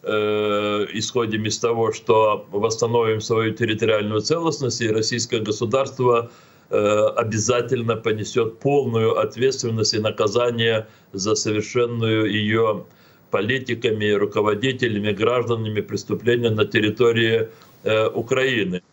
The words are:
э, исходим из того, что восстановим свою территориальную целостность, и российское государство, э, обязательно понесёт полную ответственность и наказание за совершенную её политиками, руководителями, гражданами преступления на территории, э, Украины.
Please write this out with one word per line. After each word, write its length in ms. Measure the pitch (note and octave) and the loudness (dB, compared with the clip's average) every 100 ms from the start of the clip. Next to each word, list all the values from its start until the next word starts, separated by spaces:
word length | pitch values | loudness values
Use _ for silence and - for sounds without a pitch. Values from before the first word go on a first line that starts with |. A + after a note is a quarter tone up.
э, 800 | - G#2+ G#2 G#2 G#2+ G#2 G#2 G#2 G2+ | -2 -2 0 0 0 0 0 -2 -2
исходим 500 | G2 - B2+ A2+ G#2+ | -4 -2 -2 -2 -2
из 140 | G#2+ - | -4 -2
того, 340 | A#2 A2+ A2+ | -2 0 0
что 540 | G#2+ - A2 G#2+ G2+ - | -2 4 6 6 2 -2
восстановим 680 | G2 A2 - A#2 A#2 A2+ A2 | -2 0 0 0 2 2 0
свою 320 | - A2+ A2+ | 0 0 0
территориальную 680 | - A#2 G#2+ A2 G#2+ G#2 G#2+ | 0 -2 0 2 2 0 -2
целостность, 600 | - E3 E3 - B2+ - | 0 0 0 -2 -4 -2
и 80 | A2+ | -2
российское 520 | A2 G#2+ A#2+ A2+ A#2 | 0 -2 -4 -2 -4
государство, 920 | G#2 G2+ A#2 C3+ A2 A#2 B2 A#2 A#2 - - - _ | -2 -2 0 0 -2 0 2 2 0 -14 -20 -20 _
э, 340 | G#2 G#2 G#2 G#2+ - | 0 2 2 2 0
обязательно 800 | A#2 A2 G2+ B2 A#2+ B2+ A#2 A2+ | -2 -2 0 0 0 -2 -2 -2
понесёт 640 | A2+ G#2+ G2 A#2+ A2+ - | -2 -4 -2 -2 -2 -2
полную 600 | C#3 C#3+ A#2+ A2+ A2 - | 0 0 2 0 2 2
ответственность 760 | G#2+ - - - A#2 A2+ G#2 | -2 0 -2 0 -4 -2 0
и 40 | G#2+ | 0
наказание 880 | G#2+ - G#2+ A2 B2 A#2 A2+ A2 A2 - _ | -2 0 0 2 0 0 0 0 -4 -20 _
за 220 | G2 G2+ | -6 -2
совершенную 920 | G#2+ A2 G#2+ G#2 B2+ A#2+ A#2 A2+ A2 G#2+ | -2 0 -2 -2 0 0 0 0 0 0
её 540 | A2 G#2 A2 A2+ G2 - - - _ _ | 0 0 2 2 0 -8 -20 -20 _ _
политиками, 800 | G#2 G#2+ C3 B2+ A#2 A#2 G#2+ G#2 | -2 0 -2 -2 -2 -2 0 2
руководителями, 960 | G2+ G2+ A2 G#2+ G#2 C3 B2 A#2+ G#2 G#2 | 2 0 0 0 0 -2 0 -2 0 -2
гражданами 720 | G2 A#2 B2 A2+ A2+ A2 G#2+ | 0 2 2 0 -2 -2 -4
преступления 680 | - G2+ - F#2+ A2 A#2+ A#2 | -4 -8 -4 -2 0 2 2
на 140 | G#2+ | 2
территории, 840 | G2+ A#2+ G#2+ - A#2 A#2 A2+ A2+ - - - - | 2 2 0 4 2 4 2 2 -2 -8 -20 -8
э, 240 | - A2 F#2 | 0 2 0
Украины. 680 | - - C3 C3 A#2+ F#2 F2+ _ | -2 -2 0 2 0 -2 -4 _